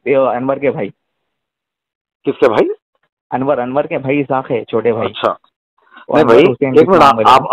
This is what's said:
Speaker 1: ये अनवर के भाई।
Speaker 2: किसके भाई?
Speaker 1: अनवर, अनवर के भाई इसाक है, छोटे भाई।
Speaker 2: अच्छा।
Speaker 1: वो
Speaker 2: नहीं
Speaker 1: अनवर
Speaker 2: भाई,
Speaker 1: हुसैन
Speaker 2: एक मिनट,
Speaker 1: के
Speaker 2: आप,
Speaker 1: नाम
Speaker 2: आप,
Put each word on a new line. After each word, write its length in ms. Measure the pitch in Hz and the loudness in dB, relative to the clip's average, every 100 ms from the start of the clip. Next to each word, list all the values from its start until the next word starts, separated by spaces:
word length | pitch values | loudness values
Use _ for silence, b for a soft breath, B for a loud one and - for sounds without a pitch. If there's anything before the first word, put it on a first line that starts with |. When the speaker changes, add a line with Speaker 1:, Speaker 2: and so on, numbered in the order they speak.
| - | -4
Speaker 1:
ये 80 | |
अनवर 440 | 135 131 120 131 135 | 0 0 -2 -4 -4
के 120 | 139 | -4
भाई। 180 | 151 98 - _ _ _ _ _ _ _ _ _ _ _ _ | -4 -8 -12 _ _ _ _ _ _ _ _ _ _ _ _
Speaker 2:
किसके 240 | - 135 135 | -8 -2 0
भाई? 200 | 110 320 427 _ _ _ _ _ | 0 -2 -6 _ _ _ _ _
Speaker 1:
अनवर, 280 | 127 131 139 | -6 -4 -4
अनवर 280 | 123 135 147 | -4 -4 -4
के 120 | 160 | -6
भाई 220 | 131 143 | -4 -4
इसाक 300 | 139 131 131 | -2 -4 -4
है, 140 | 123 | -6
छोटे 280 | 107 113 110 | -6 -4 -2
भाई। 140 | 113 101 | -4 -6
Speaker 2:
अच्छा। 240 | 95 113 | -6 -6
Speaker 1:
वो 840 | 90 _ _ _ _ _ - - | -6 _ _ _ _ _ -20 -4
Speaker 2:
नहीं 100 | - | 0
Speaker 1:
अनवर 100 | 147 | 4
Speaker 2:
भाई, 100 | 117 | 4
Speaker 1:
हुसैन 340 | 170 120 135 131 | 4 2 0 2
Speaker 2:
एक 100 | 165 | 4
मिनट, 120 | 185 | 4
Speaker 1:
के 60 | 143 | 4
Speaker 2:
आप, 80 | |
Speaker 1:
नाम 100 | 120 110 | 4 4
Speaker 2:
आप, 200 | 131 - | 2 4